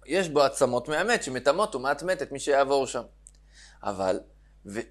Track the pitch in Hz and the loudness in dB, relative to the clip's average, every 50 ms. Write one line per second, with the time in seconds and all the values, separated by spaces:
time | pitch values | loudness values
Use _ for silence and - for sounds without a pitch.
0 | - - 143 185 190 165 147 147 139 135 - - 139 123 123 123 - - 151 156 | -8 -2 0 0 0 2 4 4 4 4 4 2 2 2 2 -2 -2 -2 -2 -2
1 | 180 220 240 220 - 147 131 127 123 143 143 180 214 202 - 135 123 135 147 147 | 0 2 0 0 0 -4 -6 -2 0 2 2 2 0 -2 -2 -4 -2 -2 -2 -2
2 | 160 180 190 180 139 120 143 139 - - 143 135 139 135 139 139 135 117 - 127 | -2 -4 -4 -4 -4 -8 -8 -8 -2 2 4 4 4 4 4 2 0 0 -4 -8
3 | 113 - - _ _ - - _ _ _ - - - - - - - 104 101 90 | -8 -8 -16 _ _ -20 -20 _ _ _ -20 -20 -20 -20 -20 -10 -8 -8 -4 -2
4 | 95 95 92 - - - - - _ - _ - _ 101 101 110 113 - | 0 0 0 0 -4 -10 -20 -20 _ -20 _ -20 _ -10 -8 -8 -10 -10